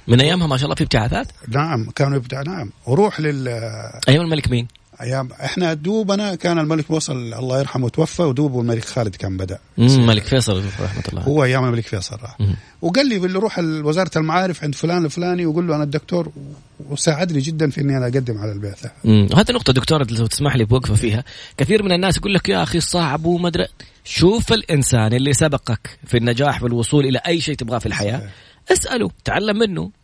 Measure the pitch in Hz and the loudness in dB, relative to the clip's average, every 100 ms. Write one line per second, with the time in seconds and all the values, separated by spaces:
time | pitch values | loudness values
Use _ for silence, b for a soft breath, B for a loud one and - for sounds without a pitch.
0 | - 120 147 180 165 131 147 147 156 120 | 4 4 6 2 2 0 0 -2 0 0
1 | 113 180 277 - - 131 160 127 110 - | 0 -2 -6 -12 -6 -2 -2 -2 -4 -2
2 | 139 139 123 135 143 - 110 - - 143 | 0 -2 -4 -8 -8 -8 -10 -10 -2 2
3 | 208 - 151 139 127 117 113 110 113 - | 2 0 -4 -4 -4 -6 -8 -10 -12 -4
4 | - 147 170 156 127 123 120 - _ - | 4 4 4 0 0 -2 -4 -12 _ -12
5 | 123 135 131 - 131 - 170 156 165 220 | -6 -6 -6 -8 -6 -2 -2 -2 -2 -2
6 | 202 196 208 175 175 170 151 160 147 156 | 0 0 -2 -2 0 0 0 0 0 -2
7 | - 131 117 110 127 131 139 - 120 - | -2 -6 -6 -6 -2 -2 -2 -2 -2 0
8 | 160 - 165 127 147 123 120 117 - 131 | 0 2 0 2 0 0 0 -2 -2 -4
9 | 107 - 98 92 92 98 _ - 120 135 | -4 -4 -6 -6 -6 -10 _ 2 6 6
10 | 117 104 - 131 117 95 98 98 98 101 | 6 4 2 0 2 0 -2 -6 -6 -6
11 | - - 92 151 127 131 127 117 - 101 | -6 -4 0 2 2 2 0 -2 -4 -6
12 | - 104 - - 101 B B B 170 185 | -8 -12 -12 -2 -2 B B B -2 2
13 | 277 208 180 190 214 - 165 156 147 160 | 2 2 0 0 -2 -2 -2 -2 0 0
14 | 185 160 156 175 190 160 151 135 160 180 | 0 0 0 0 0 -2 -6 -4 -2 0
15 | 156 175 180 180 165 156 180 151 147 151 | -2 -2 -2 -2 0 0 0 0 0 -4
16 | - 175 160 147 143 143 - - 143 143 | -2 -4 -4 -8 -16 -18 -20 -18 -10 -2
17 | - 147 180 147 139 160 151 147 143 135 | 0 2 0 0 -2 0 -2 0 0 0
18 | 123 131 123 107 107 101 101 98 - - | 0 -2 -2 -4 -6 -6 -8 -10 -16 -4
19 | 113 107 98 160 - 240 - 127 - 156 | 4 6 6 6 4 2 2 2 2 2
20 | 117 117 113 - 143 135 107 127 123 107 | 0 0 -2 0 0 2 4 2 2 0
21 | 113 107 - B B - 127 214 202 175 | 2 -2 -4 B B -4 2 2 2 2
22 | 190 151 202 185 - 185 170 170 - 175 | 2 0 2 0 2 0 0 -2 0 0
23 | 160 151 165 175 175 170 - - B B | 0 0 0 0 0 -2 -4 -8 B B
24 | - - 175 226 - 220 - 151 123 120 | -8 2 4 4 2 0 2 0 2 2
25 | 107 123 139 135 160 135 - - - - | 2 2 2 2 2 0 -2 -6 -6 -18
26 | - 120 117 120 143 117 123 120 113 147 | -2 0 2 2 0 0 -2 -2 2 2
27 | 135 127 175 170 147 139 117 120 - 90 | 2 0 0 -2 -2 -6 -4 -4 -4 -2
28 | 101 117 101 B B B - 370 - 247 | -2 -4 -8 B B B 0 0 0 -2
29 | 196 - - 165 214 208 220 160 185 - | -4 -6 -4 -2 0 0 0 -2 -8 -12